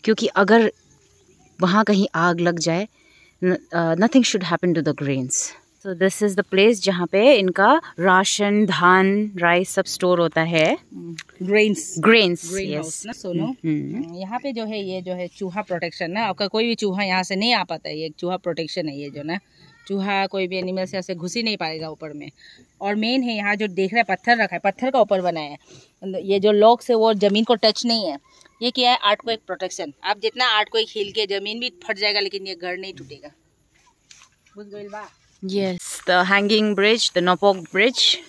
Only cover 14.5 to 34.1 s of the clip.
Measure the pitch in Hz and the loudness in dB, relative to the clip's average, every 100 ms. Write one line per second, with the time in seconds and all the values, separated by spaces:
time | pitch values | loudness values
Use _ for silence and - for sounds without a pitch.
14.5 | 226 220 214 196 185 180 180 175 - 190 | -8 -8 -8 -8 -8 -8 -8 -10 -8 -8
15.5 | 185 202 175 170 - 165 202 220 180 196 | -8 -6 -6 -6 -8 -6 -4 -4 -4 -4
16.5 | 214 233 226 208 185 202 185 180 190 226 | -2 -2 -2 -2 -2 -2 -2 -2 -2 0
17.5 | 226 175 165 156 151 160 - 175 180 180 | 0 -2 -8 -8 -8 -10 -8 -6 -4 -6
18.5 | 156 160 185 156 139 143 147 147 190 _ | -6 -6 -6 -8 -10 -12 -12 -8 -8 _
19.5 | _ - _ - 196 196 196 196 196 185 | _ -20 _ -8 -6 -2 -2 -2 -4 -4
20.5 | 185 185 185 185 190 180 175 175 240 226 | -4 -4 -6 -6 -8 -8 -8 -6 -4 -4
21.5 | 202 165 160 160 151 160 147 143 _ - | -4 -6 -8 -12 -12 -14 -14 -16 _ -20
22.5 | - _ _ 196 208 220 262 240 214 202 | -20 _ _ -4 -2 0 0 -2 -4 -2
23.5 | 208 214 180 190 226 220 190 - 240 202 | -2 -2 -2 0 0 0 -2 2 2 2
24.5 | 170 196 196 254 262 208 196 180 165 147 | 0 -2 -2 0 2 4 2 0 -4 -8
25.5 | 147 _ - _ _ 196 185 190 196 208 | -12 _ -20 _ _ -8 -8 -2 2 4
26.5 | 214 220 233 - 226 226 208 202 208 226 | 6 6 6 2 2 2 4 2 2 2
27.5 | 226 220 214 240 226 185 143 _ _ _ | 2 2 0 -4 -4 -4 -8 _ _ _
28.5 | _ 240 254 247 247 262 - 240 220 - | _ -6 0 2 2 0 -2 -2 -6 -6
29.5 | 180 185 - 160 - 185 208 214 240 254 | -8 -8 -8 -12 -8 -6 -2 -4 0 2
30.5 | 214 214 226 220 220 202 220 202 202 202 | 2 0 -2 -2 -6 -6 -4 -4 -4 -6
31.5 | 226 247 175 - 196 208 208 196 196 190 | -8 -8 -10 -10 -4 -2 -2 -4 -8 -10
32.5 | 175 180 185 190 147 135 143 151 _ _ | -10 -8 -8 -12 -16 -20 -20 -20 _ _
33.5 | _ _ _ _ _ _ | _ _ _ _ _ _